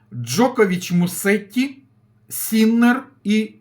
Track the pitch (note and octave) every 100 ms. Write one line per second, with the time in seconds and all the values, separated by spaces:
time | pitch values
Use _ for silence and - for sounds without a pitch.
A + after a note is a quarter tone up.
0 | _ B2 A#2 C#3+ B3 B3 G3 F3+ - F3
1 | F3 - G3 G#3 - B3 C4+ - _ _
2 | _ _ _ - - A3 A3 A#3 A#3+ C4+
3 | - _ G3+ A3 G#3+ -